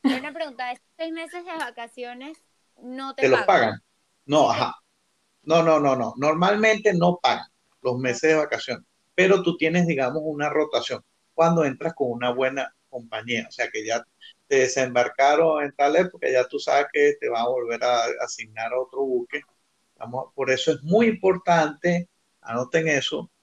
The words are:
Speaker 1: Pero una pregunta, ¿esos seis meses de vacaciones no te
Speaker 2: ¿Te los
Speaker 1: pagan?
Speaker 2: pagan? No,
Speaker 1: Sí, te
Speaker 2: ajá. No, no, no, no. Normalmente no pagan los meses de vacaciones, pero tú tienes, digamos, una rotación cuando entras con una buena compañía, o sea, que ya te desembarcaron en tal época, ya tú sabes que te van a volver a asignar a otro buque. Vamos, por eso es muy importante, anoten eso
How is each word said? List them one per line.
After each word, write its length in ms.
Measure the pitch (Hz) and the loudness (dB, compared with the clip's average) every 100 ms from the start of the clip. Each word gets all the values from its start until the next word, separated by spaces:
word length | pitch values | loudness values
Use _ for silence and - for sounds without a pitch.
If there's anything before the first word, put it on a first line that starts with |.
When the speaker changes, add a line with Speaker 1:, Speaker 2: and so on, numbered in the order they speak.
| 277 | -2
Speaker 1:
Pero 120 | 254 | -2
una 140 | 285 | -6
pregunta, 380 | 320 311 240 247 | -10 -10 -8 -10
¿esos 140 | 254 _ - | -10 _ -10
seis 140 | 330 | -10
meses 300 | 320 330 349 | -8 -10 -14
de 120 | 349 320 | -12 -10
vacaciones 840 | 254 240 233 - 240 247 277 320 _ _ _ _ | -10 -10 -16 -14 -14 -14 -16 -18 _ _ _ _
no 380 | 247 254 269 | -14 -10 -10
te 100 | 262 | 0
Speaker 2:
¿Te 40 | 135 | 2
los 140 | 131 | 4
Speaker 1:
pagan? 0 | |
Speaker 2:
pagan? 340 | 196 180 110 110 _ _ _ _ | 4 2 2 -4 _ _ _ _
No, 240 | - 151 135 | 0 2 4
Speaker 1:
Sí, 140 | 120 | 2
te 0 | |
Speaker 2:
ajá. 100 | 117 - _ _ _ _ _ _ | -2 -6 _ _ _ _ _ _
No, 200 | - 165 | 2 4
no, 160 | 165 156 | 6 4
no, 140 | 143 | 4
no. 180 | 127 110 123 | 2 -2 0
Normalmente 760 | 147 160 180 208 220 214 208 | 0 2 2 4 2 4 2
no 260 | 180 175 175 | 4 2 2
pagan 260 | 127 113 - _ _ _ | 0 0 -6 _ _ _
los 160 | 131 123 | -4 -2
meses 320 | 131 120 156 | -2 0 2
de 40 | 156 | 2
vacaciones, 480 | 151 113 - 113 _ _ _ - | 0 -4 -6 -10 _ _ _ 2
pero 220 | 185 190 | 4 4
tú 140 | 180 170 | 2 0
tienes, 300 | 160 175 170 | 0 2 2
digamos, 340 | 139 127 156 | 0 -2 -2
una 240 | 156 147 147 | -6 -4 -2
rotación 540 | 156 151 120 - 120 _ _ _ | 0 0 -2 -4 -10 _ _ _
cuando 320 | - 165 170 | 2 2 4
entras 280 | 147 131 160 | 0 -2 -8
con 160 | - 127 | -4 -4
una 200 | 117 123 | -2 -2
buena 400 | 123 131 139 - _ _ | 0 -2 -2 -8 _ _
compañía, 560 | 127 117 110 113 117 - | -16 -10 -10 -6 -6 -6
o 20 | |
sea, 180 | - 113 | -8 -6
que 160 | 110 | -6
ya 200 | 107 117 - _ - _ _ | -4 -6 -6 _ -20 _ _
te 80 | 135 | 2
desembarcaron 1040 | 127 135 127 123 120 - 139 151 165 151 | 2 0 0 2 0 2 4 4 2 2
en 80 | 147 | -4
tal 220 | - 143 | 0 2
época, 320 | 160 185 - - | 2 0 -4 0
ya 160 | 127 127 | 0 0
tú 120 | 143 | -4
sabes 280 | - 139 143 | 0 0 0
que 240 | 151 147 143 | 2 2 2
te 100 | 139 | -4
van 140 | 117 | -2
a 60 | 120 | -2
volver 340 | 127 117 117 | -2 -4 -2
a 220 | 120 120 117 120 | 0 0 0 -4
asignar 500 | 123 - 113 107 113 | -8 -10 -14 -10 -6
a 60 | 127 | -6
otro 200 | 127 131 | -6 -6
buque. 360 | 135 123 120 147 _ _ _ _ _ _ | -2 -2 -4 -12 _ _ _ _ _ _
Vamos, 360 | 117 127 - | -12 -10 -10
por 160 | - 131 | -8 -2
eso 200 | 131 - | 0 0
es 120 | 139 | -2
muy 240 | 147 208 233 | 2 4 4
importante, 1000 | 185 190 185 - 165 151 143 175 175 175 _ _ _ | 2 0 0 2 2 2 -2 -2 -2 -4 _ _ _
anoten 460 | - 117 127 165 160 | -8 -6 -2 -2 0
eso 440 | 143 - 151 175 _ | -2 -2 -8 -10 _